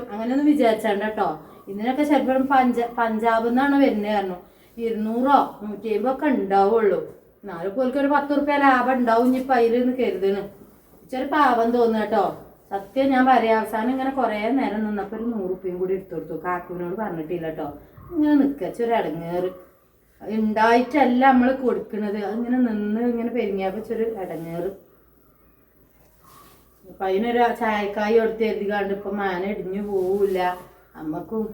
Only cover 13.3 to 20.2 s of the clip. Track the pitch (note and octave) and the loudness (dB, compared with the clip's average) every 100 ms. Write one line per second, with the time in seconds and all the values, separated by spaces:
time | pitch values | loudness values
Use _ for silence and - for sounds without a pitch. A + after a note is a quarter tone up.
13.3 | B3 A3+ A3 A3 A3 A#3+ C4 C4 C4 A3+ | 4 4 2 0 -2 -2 -2 -2 -2 -2
14.3 | G#3 A3 C4+ G#3 G#3+ G#3+ G3+ G3 A3 A#3 | -2 0 0 0 -2 -2 -4 -6 -6 -6
15.3 | A3 F3+ F#3 F#3 F3+ F#3 F#3+ - D#3+ D#3 | -4 -4 -6 -6 -4 -4 -4 -6 -10 -8
16.3 | D#3 - C#3+ - E3+ F3 G3+ G3+ E3+ D#3 | -8 -6 -6 -6 -8 -8 -6 -6 -6 -6
17.3 | F3 D#3+ D#3 D3 - - - - F4 D4+ | -6 -6 -8 -10 -12 -20 -20 -8 0 2
18.3 | D4 C#4 - F3 - A#3 A3+ E3 E3 E3+ | 4 2 0 -8 -4 0 0 -2 -6 -6
19.3 | F3 F#3 - - _ _ _ _ _ | -4 -4 -8 -20 _ _ _ _ _